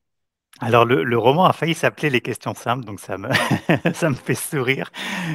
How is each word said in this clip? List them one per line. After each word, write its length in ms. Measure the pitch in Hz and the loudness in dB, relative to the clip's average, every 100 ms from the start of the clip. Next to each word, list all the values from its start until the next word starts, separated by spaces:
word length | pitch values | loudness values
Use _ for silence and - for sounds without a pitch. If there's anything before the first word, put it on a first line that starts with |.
| _ _ _ _ _ - | _ _ _ _ _ -10
Alors, 260 | 113 117 - | 2 4 6
le, 180 | - | 4
le 140 | 92 117 | 2 2
roman 260 | 113 151 175 | 4 6 4
a 80 | |
failli 220 | - 156 156 | 4 -2 0
s'appeler 340 | 131 - 156 | -2 0 0
Les 120 | 127 | 0
questions 340 | - 117 123 101 | -2 -8 -8 -6
simples, 280 | 117 127 | -4 -4
donc 160 | 107 98 | -6 -12
ça 200 | - 95 | -10 -8
me, 100 | 107 | -2
<laughs> 640 | 107 - 180 - 156 - | -2 0 -2 0 0 0
ça 160 | - 160 | -2 -2
me 60 | 131 | -2
fait 180 | - | -4
sourire 580 | 127 - 147 123 135 - - 196 190 170 | -6 -4 -4 -2 -2 -6 -10 -8 -6 -6